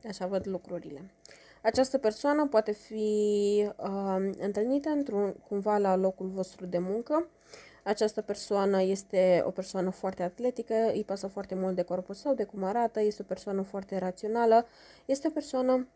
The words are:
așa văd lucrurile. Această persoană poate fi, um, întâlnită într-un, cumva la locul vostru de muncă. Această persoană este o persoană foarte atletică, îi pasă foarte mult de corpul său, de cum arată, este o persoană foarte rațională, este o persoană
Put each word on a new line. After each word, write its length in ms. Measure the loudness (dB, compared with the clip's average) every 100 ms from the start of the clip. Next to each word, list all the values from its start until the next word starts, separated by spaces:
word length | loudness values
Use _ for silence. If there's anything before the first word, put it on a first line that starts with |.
| -14
așa 200 | -8 -4
văd 200 | -2 -4
lucrurile. 640 | -6 -8 -10 -10 -14 -16 -20 -20 -20 -20 -4
Această 360 | 0 2 2 2
persoană 500 | 0 0 2 2 4
poate 240 | 2 2
fi, 1000 | -4 -8 -4 0 2 2 2 4 2 2 -2
um, 580 | -6 -4 -2 0 -2 -2
întâlnită 500 | -4 -2 0 0 0
într-un, 440 | -2 -2 0 -2 -4 -6
cumva 300 | -4 0 2
la 180 | 4 4
locul 320 | 2 0 -6
vostru 380 | -6 -6 -8 -6
de 120 | -4
muncă. 500 | -2 -4 0 -2 -2 _ -20 -20 -20 -12
Această 380 | -6 0 0 -2
persoană 600 | -6 -6 -2 0 2 2
este 640 | 2 0 0 4 6 6 4
o 60 |
persoană 380 | -2 -6 -4 -4
foarte 340 | -2 -6 -4
atletică, 500 | -6 -2 -2 -2 -2
îi 300 | 2 2 0
pasă 240 | -2 -6 -6
foarte 280 | -8 -6 -4
mult 200 | -2 -2
de 60 |
corpul 340 | -2 -4 -6 -8
său, 180 | -2
de 100 | -2
cum 200 | -2 -4
arată, 380 | -2 0 0 2
este 200 | 0 0
o 40 | -6
persoană 360 | -8 -4 -4
foarte 360 | -4 -6 -6 -4
rațională, 680 | -4 -4 -4 2 6 6 6 -4 -20 -18 -4
este 220 | -2 -2
o 40 |
persoană 560 | -4 -4 -2 2 2 0